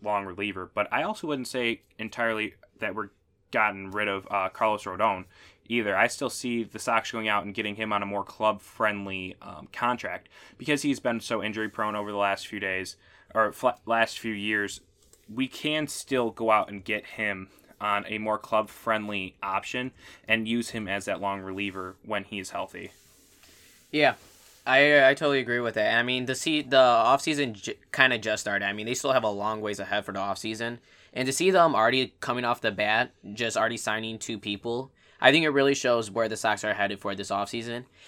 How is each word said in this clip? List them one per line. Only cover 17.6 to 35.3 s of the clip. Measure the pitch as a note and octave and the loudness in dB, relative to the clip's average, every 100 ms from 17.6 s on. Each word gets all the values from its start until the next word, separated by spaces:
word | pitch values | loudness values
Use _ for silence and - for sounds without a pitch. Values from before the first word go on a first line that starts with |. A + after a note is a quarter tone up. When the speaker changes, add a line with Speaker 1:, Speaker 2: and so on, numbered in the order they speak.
| _ - | _ -6
Speaker 1:
on | G#2 G2+ G2+ | 0 0 -2
a | G#2+ | -4
more | A2 G#2+ | -2 -2
club-friendly | - A2 G#2 - - A2 G#2 G#2 F#2+ - | 0 0 0 -4 -2 -2 -2 -6 -6 -8
option | F#2+ F#2+ - B2+ B2+ - - - - | -4 -4 -4 -6 -8 -10 -20 -14 0
and | A2+ A2 | 0 2
use | A#2 A2+ | -2 -2
him | A#2 G2+ | -6 -6
as | G2 | -4
that | G2+ F#2 | -4 -4
long | G2 G2 | -4 -4
reliever | F#2+ F#2+ G2+ F#2 F#2 F#2 | -6 -6 -6 -6 -10 -14
when | - G#2 | -8 -8
he | G2 G2+ | -6 -10
is | F#2 | -8
healthy. | F#2+ F#2+ F#2+ F#2 - _ _ _ _ - - - - _ | -8 -8 -12 -16 -18 _ _ _ _ -20 -20 -20 -20 _
Speaker 2:
Yeah, | D3+ C#3 - - - - - - | 2 2 2 -8 -20 -20 -8 4
I, | C3 D3 D3 C3+ | 6 8 8 8
I | |
totally | C#3 D3 C#3 | 6 2 2
agree | A#2+ A#2+ | 0 0
with | A#2 | 0
that. | A2 G#2+ A2+ | 2 2 2
I | |
mean, | A#2+ B2+ B2+ | 2 0 -2
the | |
se-, | B2+ D#3+ D3+ | -4 -2 -2
the | B2+ C3+ | 4 6
offseason | B2+ A#2 A2+ - E3 D3 C3+ | 8 8 6 4 2 0 -2
j-, | G2+ - - _ | -4 -10 -12 _
kinda | - C3 A#2 | 4 6 6
just | G#2+ G#2+ | 0 -2
started. | G#2 G2+ | 0 0
I | G2 | 0
mean, | G#2 A2 | -2 -4
they | |
still | B2 C#3 | -2 2
have | C3 | 4
a | A2+ | 2
long | G2+ G#2 G#2+ | 0 -2 -2
ways | G#2+ G2 | -4 -4
ahead | G2 G#2 | -2 -4
for | G2+ | -2
the | G2 | -4
offseason. | G2 G2 A2 A2 A#2 A#2 _ _ - | -4 -4 -6 -4 -6 -8 _ _ -12
And | - C3 | -4 -2
to | |
see | C#3 F3+ | 2 4
them | F#3 E3 | 6 6
already | G#2+ A2+ C3 B2+ - | 6 4 2 0 -4
coming | - B2 | -4 -2
off | A#2+ A#2+ | 0 0
the | A2 | -2
bat, | F#2+ G#2 A2 B2+ _ - | 0 2 2 0 _ -14
just | G#2+ A#2 A2 | -6 -2 0
already | A2+ A#2 | 0 0
signing | - A2 A2+ A2+ | -4 -4 -4 -8
two | - A2 | -8 -6
people, | G#2+ G2+ A#2+ A#2 C3+ _ _ - | -6 -6 -4 -4 -6 _ _ 4
I | C3+ | 6